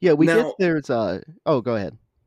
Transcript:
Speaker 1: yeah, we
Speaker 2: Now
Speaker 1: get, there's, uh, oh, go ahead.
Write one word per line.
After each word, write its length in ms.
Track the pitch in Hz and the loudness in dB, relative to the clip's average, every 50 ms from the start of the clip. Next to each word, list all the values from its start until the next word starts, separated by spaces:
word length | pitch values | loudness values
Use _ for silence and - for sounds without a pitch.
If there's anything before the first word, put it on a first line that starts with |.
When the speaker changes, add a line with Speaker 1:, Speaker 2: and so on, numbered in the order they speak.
Speaker 1:
yeah, 120 | 180 180 147 | 2 2 4
we 140 | 147 160 | 4 4
Speaker 2:
Now 160 | 165 165 - - | 4 4 2 0
Speaker 1:
get, 100 | 147 - - | 0 -2 -2
there's, 280 | 185 175 160 151 139 - | -2 0 0 -2 -2 -2
uh, 300 | 123 117 110 90 90 95 - - 165 _ _ | -2 -2 -2 -2 -4 -6 -10 -16 -20 _ _
oh, 160 | - 156 127 | -2 -2 -2
go 140 | 104 123 117 | -2 -2 -4
ahead. 240 | 107 98 - - - _ _ _ _ _ | -4 -6 -8 -10 -14 _ _ _ _ _